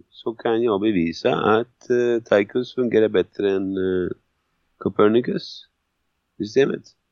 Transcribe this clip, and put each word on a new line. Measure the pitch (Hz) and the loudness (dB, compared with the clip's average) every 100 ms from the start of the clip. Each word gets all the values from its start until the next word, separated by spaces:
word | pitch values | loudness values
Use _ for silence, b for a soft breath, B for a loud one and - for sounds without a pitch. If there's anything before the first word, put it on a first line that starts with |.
| _ | _
så | - 123 | -14 -10
kan | 113 117 113 | -6 -2 0
jag | 120 98 | 0 0
bevisa | 110 98 82 80 - 151 | 0 0 -2 -2 -2 0
att, | 104 110 120 _ - | 2 2 0 _ -2
eh, | 123 120 117 - 104 | 0 0 -2 2 0
Tychus | 104 127 123 - | 2 -2 -4 -4
fungerar | 120 107 107 | 0 2 2
bättre | 101 87 - 101 | 2 -2 -2 -2
än, | 98 95 95 | 0 -2 -2
eh, | 92 92 90 - _ _ _ _ _ - | -2 -2 -4 -6 _ _ _ _ _ -8
Copernicus-systemet. | 98 95 104 113 123 - - - - _ _ _ _ _ _ - 104 117 135 - - _ _ | -4 2 4 4 0 -4 -8 -16 -20 _ _ _ _ _ _ -12 -4 0 0 0 -12 _ _